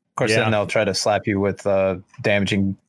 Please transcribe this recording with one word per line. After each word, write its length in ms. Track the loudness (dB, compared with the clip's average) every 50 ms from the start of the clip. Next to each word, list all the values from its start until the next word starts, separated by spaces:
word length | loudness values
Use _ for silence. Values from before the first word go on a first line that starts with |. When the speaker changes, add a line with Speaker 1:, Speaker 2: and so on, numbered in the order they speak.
| _ _ _
Speaker 1:
of 40 | -2
course, 120 | 0 0
Speaker 2:
Yeah. 100 | 2 2
Speaker 1:
then 100 | 2 2
they'll 160 | 2 0 0 0
try 160 | 0 0 0
to 80 | 0 0
slap 320 | -2 0 0 0 0 0
you 140 | -2 -2 0
with, 260 | 0 -2 -2 -2 -2
uh, 300 | 0 0 2 2 0 -2 -4 -8 _ _ -4
damaging 560 | -2 0 2 2 0 0 0 0 0 -2 -2 -6 _